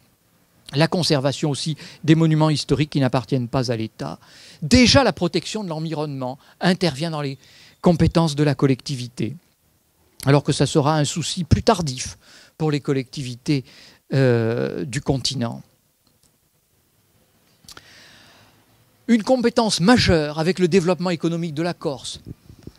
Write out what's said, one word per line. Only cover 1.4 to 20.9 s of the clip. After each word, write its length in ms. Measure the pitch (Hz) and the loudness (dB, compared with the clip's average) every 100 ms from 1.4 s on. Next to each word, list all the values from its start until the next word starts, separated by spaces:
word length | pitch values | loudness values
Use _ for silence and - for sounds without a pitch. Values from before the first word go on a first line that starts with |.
| 156 | -4
aussi 260 | 135 - 147 - - | -4 -6 -8 -10 -6
des 120 | 139 160 | 2 4
monuments 340 | 160 156 156 | 4 4 2
historiques 400 | 147 - 135 151 | 0 -2 -2 0
qui 100 | 147 | 0
n'appartiennent 500 | 131 131 120 135 120 | 0 0 -2 -4 -2
pas 220 | 135 123 | -4 -4
à 40 | 113 | -4
l'État. 420 | 110 - 147 - _ - - - | -6 -10 -12 -12 _ -20 -20 -10
Déjà, 400 | 151 254 233 277 | 2 4 6 6
la 100 | 240 | 4
protection 500 | - 175 180 - 214 | 0 -2 -4 -6 -8
de 60 | 196 | -8
l'environnement 720 | 156 160 151 151 135 127 135 _ - | -6 -6 -6 -6 -6 -8 -10 _ -4
intervient 520 | 180 185 180 127 170 | 0 2 0 -2 -6
dans 100 | 156 | -6
les 160 | 143 135 - - - _ | -8 -10 -18 -20 -20 _
compétences 540 | 180 165 165 - 165 143 | 2 4 4 2 0 2
de 80 | |
la 120 | 151 135 | 0 2
collectivité, 800 | 143 131 - 135 120 - 107 160 _ _ _ _ _ _ _ - - | 0 0 -4 -8 -10 -8 -8 -8 _ _ _ _ _ _ _ -6 2
alors 180 | 143 | 2
que 100 | - | 4
ça 120 | 139 143 | 0 2
sera 320 | 160 143 156 | 2 2 2
un 80 | 143 | 0
souci 380 | - 135 - | -2 -6 -4
plus 180 | 160 208 | 0 0
tardif 560 | - 202 156 127 - - _ - - - | 2 0 0 -6 -10 -14 _ -20 -20 -4
pour 140 | 156 | -2
les 80 | 147 | -2
collectivités 840 | - 135 123 - 127 120 - 143 - - - _ - | -2 -4 -4 -8 -10 -8 -2 -2 -2 -18 -20 _ -4
euh, 720 | 135 131 120 113 117 65 - 151 | 2 4 4 0 -2 -4 -6 -6
du 160 | 143 | -6
continent. 600 | - 139 - 135 117 131 - _ _ _ _ _ _ _ _ _ _ _ _ _ _ _ _ _ _ _ _ - - - - - - _ _ _ _ _ _ _ - | -2 -2 -2 -4 -6 -8 -18 _ _ _ _ _ _ _ _ _ _ _ _ _ _ _ _ _ _ _ _ -20 -20 -20 -20 -20 -20 _ _ _ _ _ _ _ 0
Une 160 | 233 | 0
compétence 580 | 196 262 233 233 220 - | 2 2 2 0 0 2
majeure 580 | 175 247 - 170 147 151 | 4 4 4 2 0 -2
avec 200 | 160 180 | -2 2
le 80 | 180 | 2
développement 420 | 185 170 | 2 2